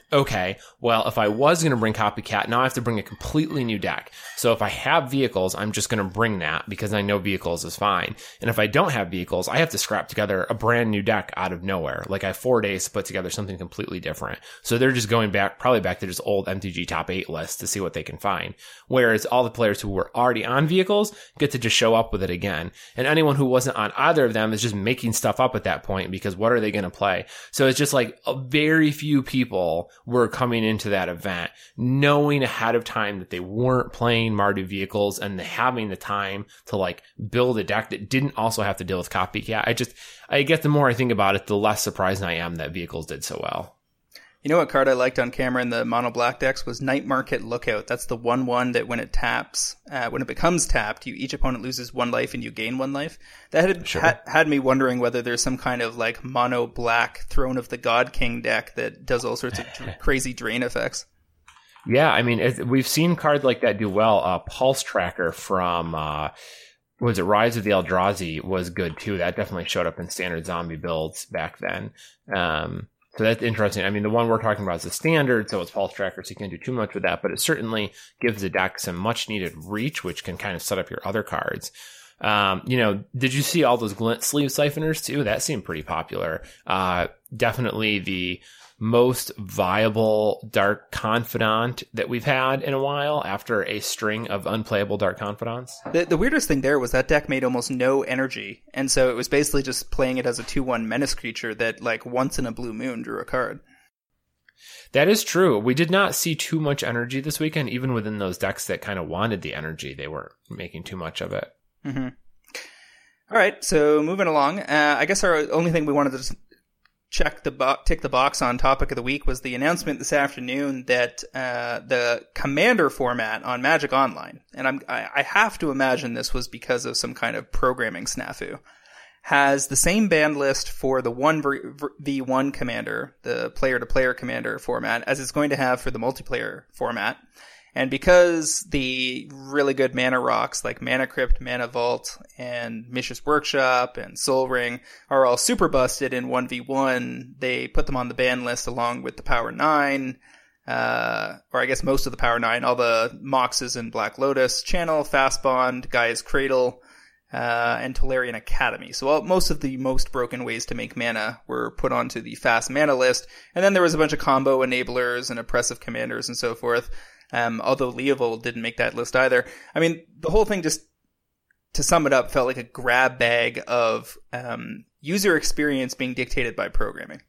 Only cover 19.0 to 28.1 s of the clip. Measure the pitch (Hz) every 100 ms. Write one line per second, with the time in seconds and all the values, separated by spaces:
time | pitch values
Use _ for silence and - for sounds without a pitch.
19 | 117 110 - 123 117 - 110 101 104 95
20 | - - 123 117 117 135 156 185 185 208
21 | 208 - - - 143 127 117 - 113 113
22 | 113 101 92 90 98 80 87 - - -
23 | 135 156 151 139 131 127 127 110 107 -
24 | 151 156 123 110 110 107 117 101 104 127
25 | 117 - 113 113 127 110 95 78 - 95
26 | 92 95 104 92 113 120 107 101 90 -
27 | 101 90 - - - - 135 127 143 139
28 | 117